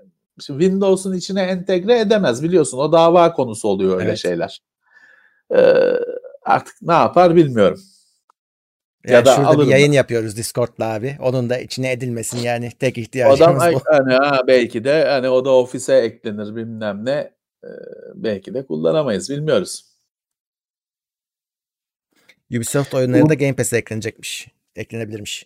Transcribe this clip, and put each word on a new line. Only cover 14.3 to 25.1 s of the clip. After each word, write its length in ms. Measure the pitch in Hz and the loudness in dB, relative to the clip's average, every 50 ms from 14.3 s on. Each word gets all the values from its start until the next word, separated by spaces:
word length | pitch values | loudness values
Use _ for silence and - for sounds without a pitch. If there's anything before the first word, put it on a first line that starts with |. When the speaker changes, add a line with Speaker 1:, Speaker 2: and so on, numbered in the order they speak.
| 139 131 123 | 0 0 2
Speaker 1:
belki 360 | 131 131 123 117 110 120 113 110 | 2 2 2 2 0 -4 -4 -2
de 220 | 139 147 160 143 127 | 0 0 0 0 0
hani 200 | 143 131 123 131 | 0 0 0 0
o 160 | 131 127 127 | 0 0 2
da 40 | 139 | 2
ofise 460 | 131 127 123 - - 127 - - 135 | 2 2 2 0 -4 -8 -2 2 2
eklenir 580 | 131 117 110 113 - - 113 104 107 104 107 110 | 2 2 0 -4 -8 -10 -10 -8 -8 -10 -10 -10
bilmem 500 | 113 113 117 113 110 110 104 98 101 113 | -10 -10 -10 -10 -8 -8 -8 -8 -6 -6
ne. 280 | 127 143 147 - - _ _ _ _ _ _ - | -6 -6 -6 -6 -10 _ _ _ _ _ _ -20
Ee, 40 | - - - - - - - - - - | -20 -18 -18 -18 -20 -20 -20 -20 -20 -16
belki 380 | - - 113 104 95 - - 95 | -8 -6 -6 -6 -6 -10 -10 -10
de 120 | 131 139 | -10 -8
kullanamayız, 640 | - 156 156 160 160 160 156 147 127 101 92 - 131 | -8 -6 -4 -2 -2 -2 -2 -2 -2 -4 -4 -6 -6
bilmiyoruz. 560 | 139 147 151 156 131 101 90 - - - - _ _ _ _ _ _ _ _ _ _ _ _ _ _ _ _ _ _ _ _ _ _ _ _ _ _ _ _ _ _ _ _ _ _ _ _ _ _ _ _ _ _ _ _ _ _ _ _ _ _ _ _ _ | -8 -6 -2 0 0 0 -2 -4 -10 -16 -18 _ _ _ _ _ _ _ _ _ _ _ _ _ _ _ _ _ _ _ _ _ _ _ _ _ _ _ _ _ _ _ _ _ _ _ _ _ _ _ _ _ _ _ _ _ _ _ _ _ _ _ _ _
Speaker 2:
Ubisoft 420 | 120 120 113 - - 143 135 - 143 | -8 -8 -6 -4 -4 -4 -4 -2 -2
oyunları 280 | 131 127 127 123 - | -2 -2 2 4 4
Speaker 1:
Bu 80 | 151 156 | 4 4
Speaker 2:
da 40 | 156 | 2
Game 220 | 131 143 139 127 | 0 0 -2 -2
Pass'e 220 | - 120 - 123 | -4 -4 -4 -4
eklenecekmiş. 680 | 110 - - 110 110 104 110 - _ - - - - - - _ _ _ _ _ | -4 -4 -6 -8 -8 -8 -10 -12 _ -14 -12 -12 -12 -14 -18 _ _ _ _ _
Eklenebilirmiş. 680 | - 110 - 117 113 113 107 | -16 -14 -12 -12 -12 -10 -10